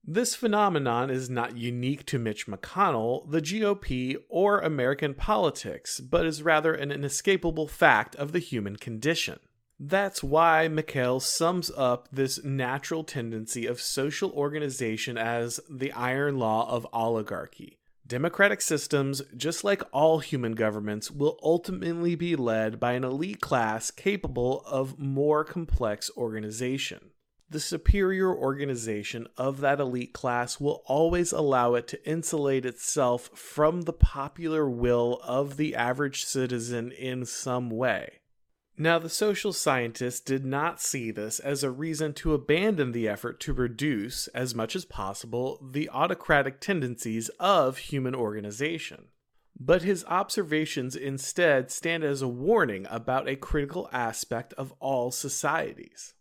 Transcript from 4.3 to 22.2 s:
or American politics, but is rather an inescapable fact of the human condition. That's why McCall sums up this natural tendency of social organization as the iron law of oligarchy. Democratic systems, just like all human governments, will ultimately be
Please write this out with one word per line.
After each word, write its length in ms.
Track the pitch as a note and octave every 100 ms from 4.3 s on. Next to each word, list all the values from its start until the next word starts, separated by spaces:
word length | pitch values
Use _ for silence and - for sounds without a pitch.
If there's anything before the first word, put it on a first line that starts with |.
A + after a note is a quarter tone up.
or 280 | E3+ G3+ G3+
American 540 | D#3+ D3 B2+ C#3 D3
politics, 880 | C3+ - G#3+ E3+ - - D2+ - -
but 240 | B2+ D#3+
is 180 | E3 D3+
rather 300 | D3+ D#3 D#3+
an 180 | D#3 C#3+
inescapable 800 | C#3+ C#3+ - - F#3+ E3+ D#3 D3+
fact 480 | - D#3 A2+ A2 -
of 160 | C#3+
the 60 | F3
human 380 | F3 B2 G2+ G#2
condition. 640 | - A2 C3+ E3 - - _ _ _ _
That's 460 | C#3+ F#3+ G3+ -
why 460 | C#3 D3+ E3 D#3+ D#3+
McCall 480 | D#3 D#3 C#3+ B2 C3
sums 500 | - - E3 F3+ D#3+ -
up 320 | B2+ B2 -
this 320 | C3+ C3+ -
natural 640 | C#3+ C3+ B2 C3+ - D#3+
tendency 600 | - C#3+ A#2 A2 A2 B2 A#2
of 160 | B2
social 480 | - - C#3 D3 F#3+
organization 880 | C#3+ C#3+ D3+ D3 B2 A#2+ A2 - A#2
as 420 | A2+ A#2 A#2+ A#2+ -
the 240 | C3+ C3+
iron 460 | - B2 C3 C#3+ C#3
law 280 | A2 A2 A#2
of 160 | B2 A2+
oligarchy. 840 | A#2 A2+ A2+ G#2+ F#2+ - - - _ _ _ -
Democratic 560 | B2+ E3 - G3+ G3+
systems, 580 | - D3+ - D3 C#3 C#3 - A#2+
just 280 | D3 E3
like 180 | G3+ G3 -
all 280 | C3+ D#3+ D#3+
human 320 | - C#3 A#2
governments, 580 | A2+ A2 G#2+ G#2 G#2+ -
will 280 | C#3+ D3 -
ultimately 720 | D3+ E3+ E3+ F#3 F3 E3+ E3+
be 220 | E3+